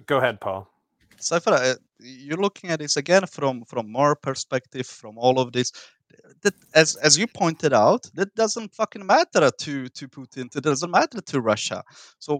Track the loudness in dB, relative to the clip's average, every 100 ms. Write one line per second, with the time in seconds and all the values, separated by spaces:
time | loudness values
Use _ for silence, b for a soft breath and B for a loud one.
0 | -2 0 0 -2 -6 -8 -10 _ _ _
1 | _ _ -4 -2 2 2 2 -2 _ _
2 | -20 -18 -8 -4 -4 -4 -6 -6 -4 -4
3 | 2 2 2 -4 -4 -4 -8 -8 -6 0
4 | 2 2 -4 -8 -6 -6 -6 -12 -12 -14
5 | -20 0 2 2 0 -2 -4 B B B
6 | _ _ _ _ -4 -4 _ 4 4 2
7 | 2 2 0 -2 -2 0 2 4 4 2
8 | -2 -6 -4 -2 -2 -2 -10 -6 -6 0
9 | 4 4 4 2 2 2 -6 -8 -10 -14
10 | -18 -16 -16 -14 -10 -6 -4 -4 0 0
11 | 0 -4 -8 -4 0 -2 -4 -10 -12 b
12 | b _ -8 -8